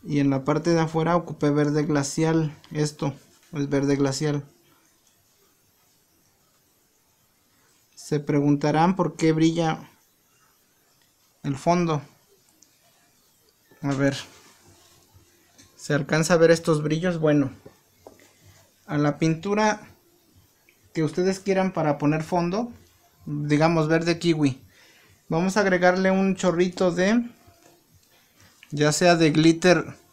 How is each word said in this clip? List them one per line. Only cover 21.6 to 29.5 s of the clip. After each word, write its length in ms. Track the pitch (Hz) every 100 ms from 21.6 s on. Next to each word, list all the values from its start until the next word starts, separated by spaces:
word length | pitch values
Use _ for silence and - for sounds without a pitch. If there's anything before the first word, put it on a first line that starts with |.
| 190
para 260 | 180 151 147
poner 240 | 147 151
fondo, 480 | 156 180 170 196 240 - _ _ _ _ -
digamos 600 | 147 147 147 160 165 151
verde 320 | 165 165 165
kiwi, 420 | 170 156 143 127 - _ - _ _ _ _
vamos 260 | 160 185 190
a 60 |
agregarle 500 | 196 180 180 180 190
un 240 | 190 190 185
chorrito 560 | 185 165 185 180 185
de, 380 | 170 185 233 233 - _ _ _ _ _ _ _ _ _ _ - _ -
ya 200 | 147 147
sea 240 | 151 180 175
de 160 | 160
glitter 640 | 156 156